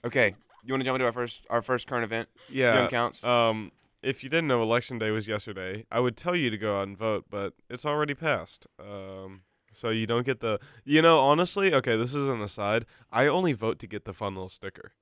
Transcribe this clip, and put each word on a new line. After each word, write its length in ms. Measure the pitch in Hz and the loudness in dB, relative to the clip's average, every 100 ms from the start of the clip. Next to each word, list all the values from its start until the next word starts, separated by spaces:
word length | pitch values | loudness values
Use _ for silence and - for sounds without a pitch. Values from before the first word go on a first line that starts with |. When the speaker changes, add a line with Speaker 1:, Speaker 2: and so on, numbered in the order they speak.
Speaker 1:
okay. 320 | 120 135 110 95 _ _ 113 | 0 2 2 2 _ _ -4
You 80 | |
wanna 100 | 135 127 | -2 0
jump 100 | 131 | 0
into 100 | 127 | 0
our 60 | |
first, 340 | 123 120 - - | -2 -6 -8 -2
our 120 | 117 | -2
first 240 | - 123 - | 0 -2 -2
current 160 | 123 113 | -4 -2
event? 220 | 113 113 _ - | -4 -6 _ -10
Speaker 2:
Yeah. 260 | 131 127 107 | 0 4 4
Speaker 1:
Young 100 | 98 | 2
Counts? 340 | 123 117 - | 0 -2 -2
Speaker 2:
Um, 480 | 120 120 113 110 95 _ _ _ | 2 4 4 0 -6 _ _ _
if 220 | - 135 | -6 -6
you 60 | 135 | -4
didn't 180 | 160 156 | -2 0
know 140 | 123 | 0
Election 340 | 110 117 - 120 | 2 0 0 -4
Day 140 | 110 | -2
was 160 | 110 104 | -2 -2
yesterday, 580 | 107 - 95 92 101 110 | -6 -6 -10 -8 -10 -4
I 80 | 117 | 0
would 180 | 123 110 | 0 -2
tell 180 | 170 180 | -4 0
you 140 | 131 | -2
to 80 | 107 | -2
go 220 | 107 101 | -2 -2
out 80 | 98 | -4
and 100 | 98 | -4
vote, 280 | 110 104 - | -2 -2 -4
but 240 | 101 98 _ _ | -6 -6 _ _
it's 160 | 120 151 | -8 -4
already 300 | 151 151 139 | -2 -2 -4
passed. 500 | 160 117 82 - - _ | -2 -2 -4 -18 -20 _
Um, 640 | 95 101 95 95 95 95 _ _ _ | -14 -14 -12 -14 -16 -18 _ _ _
so 180 | - 117 | -8 -2
you 140 | 113 110 | -2 0
don't 180 | 120 123 | 0 0
get 160 | 127 | -2
the, 180 | 113 107 - - | -2 -2 -4 -18
you 180 | - 151 | 2 6
know, 180 | 165 160 | 8 8
honestly, 540 | 135 151 175 202 196 | 6 4 2 0 2
okay, 220 | 143 127 113 | 2 2 0
this 180 | 123 | 0
is 140 | 143 139 | -2 -2
an 140 | 120 | -2
aside. 440 | 104 - 101 110 113 _ _ | -6 -4 0 -2 -2 _ _
I 160 | 113 139 | 2 4
only 260 | 160 180 | 4 0
vote 260 | 117 110 - | 0 -2 -4
to 80 | 92 | -8
get 160 | 104 | -12
the 100 | - | -12
fun 200 | 98 101 95 | -8 -8 -8
little 140 | 95 | -12
sticker. 420 | - 98 - - _ | -12 -14 -14 -20 _